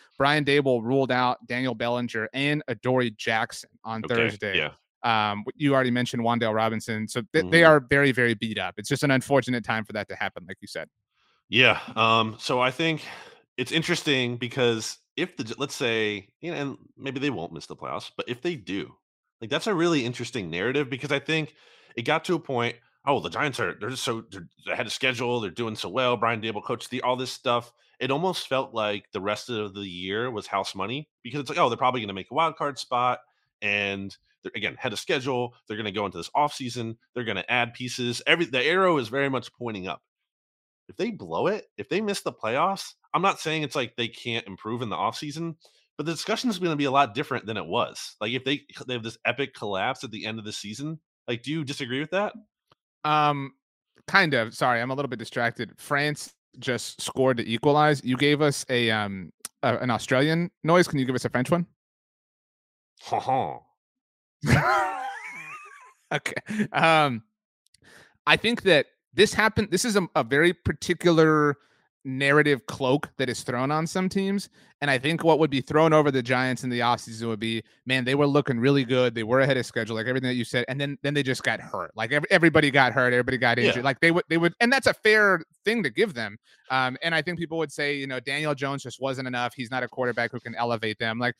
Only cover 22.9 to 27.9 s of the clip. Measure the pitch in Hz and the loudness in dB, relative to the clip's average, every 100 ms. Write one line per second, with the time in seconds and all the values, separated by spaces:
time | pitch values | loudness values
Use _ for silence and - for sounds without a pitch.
22.9 | _ 139 127 85 - 147 120 92 - 104 | _ -2 0 -2 -4 -4 -2 -4 -4 -8
23.9 | 127 - 113 113 98 85 _ 92 85 113 | -6 -4 -6 -8 -16 -18 _ -6 -6 -4
24.9 | - 131 120 123 123 101 98 117 107 98 | -4 -2 -2 -2 -2 -4 -4 -6 -6 -6
25.9 | 113 123 120 113 113 110 104 - 117 - | -2 0 2 0 -2 -4 -6 -6 -8 -6
26.9 | 127 123 127 127 - 127 120 117 _ _ | -6 -2 -2 -4 -6 0 0 -2 _ _